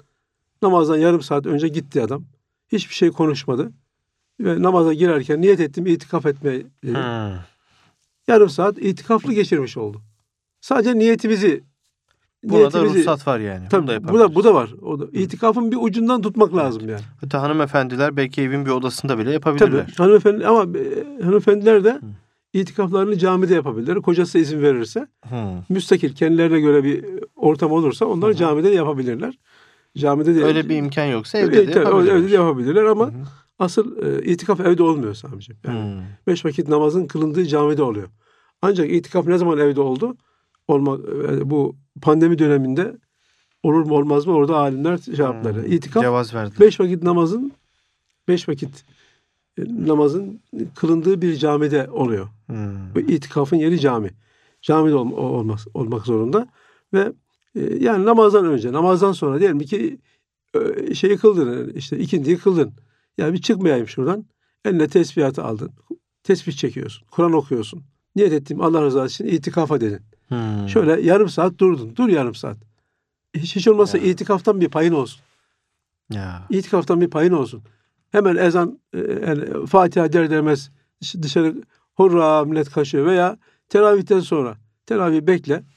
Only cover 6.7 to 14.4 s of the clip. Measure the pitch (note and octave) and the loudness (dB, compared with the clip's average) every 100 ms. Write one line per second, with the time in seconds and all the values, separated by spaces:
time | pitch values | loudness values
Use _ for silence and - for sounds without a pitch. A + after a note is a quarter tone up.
6.7 | _ C#3 A#2 B2 A2+ G#2+ F2+ E2+ _ _ | _ -6 -6 -4 -6 -8 -10 -16 _ _
7.7 | _ _ _ _ _ - A3+ G3 C#3+ G3 | _ _ _ _ _ 2 6 6 4 -2
8.7 | G#3 G3 F3+ - A3 C#4 G#3 G3 E3 B2+ | -2 -4 -4 -2 0 0 -2 0 -2 -2
9.7 | B2+ G#2+ G#2 - _ _ _ _ _ - | -8 -10 -12 -20 _ _ _ _ _ -2
10.7 | C4 A3+ A#3 A3+ A3+ A3 G#3+ G3 C#3 - | 0 2 2 2 2 0 0 0 0 -6
11.7 | _ _ _ _ _ _ _ A3+ - C#3 | _ _ _ _ _ _ _ 2 4 6
12.7 | E3+ - F#3+ E3+ C#3+ C#3+ A#2+ G#2 F#2+ F#2 | 4 2 2 2 0 -2 -2 -4 -8 0
13.7 | F#3+ C#3 A2 G2+ A3 G#3 D#3+ | 0 0 -4 2 4 4 6